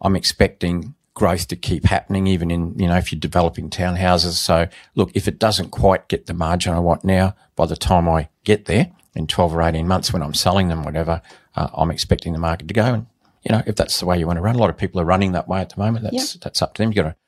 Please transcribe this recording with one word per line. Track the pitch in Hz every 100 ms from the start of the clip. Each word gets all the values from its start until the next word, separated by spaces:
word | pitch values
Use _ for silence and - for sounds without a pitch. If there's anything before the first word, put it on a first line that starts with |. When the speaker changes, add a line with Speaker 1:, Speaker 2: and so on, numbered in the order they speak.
Speaker 1:
I'm | 98 92
expecting | - - 98 - 87 87 - - _
growth | - 98 92 -
to | 87
keep | - 90 -
happening, | 92 - 98 95
even | 92 82
in, | 85 82 107
you | 90
know, | 90
if | 85
you're | 78
developing | 78 87 85 - 80
townhouses. | - 90 87 92 90 87
So, | 87 - 82 85 - -
look, | - 92
if | - 95
it | -
doesn't | 110 104 92
quite | - 98 92 -
get | 87 -
the |
margin | 85 80 87 92
I | 82
want | 87 80
now, | 95 92 92 - _ -
by | 80
the | 85
time | - 90 85
I | 80 76 _
get | - 104 -
there | 95 180 - _
in | - 78
twelve | - 85
or | 82
eighteen | 82 80 82
months | 92 -
when | 90
I'm | 73
selling | 76 95 95 90
them, | 82
whatever, | 76 78 80 82 - - _ -
uh, | 76
I'm | - 82
expecting | 76 - 80 85
the | 80
market | 82 85 80
to |
go." | 107
And, | 117 117 117 _ _ _
you | -
know, | 110 -
if | 104
that's | - -
the | 87
way | 87
you | 82
want | 85
to |
run, | 98
a | 120
lot | 101
of | 78
people | 95 92
are | 82
running | 92 98
that | 87 87
way | 92
at | 90
the | -
moment. | 104 117
That's, | 131 247 -
Speaker 2:
Yep. | -
Speaker 1:
that's | - -
up | -
to | -
them. | 110
You've | 104
got | 80
to | -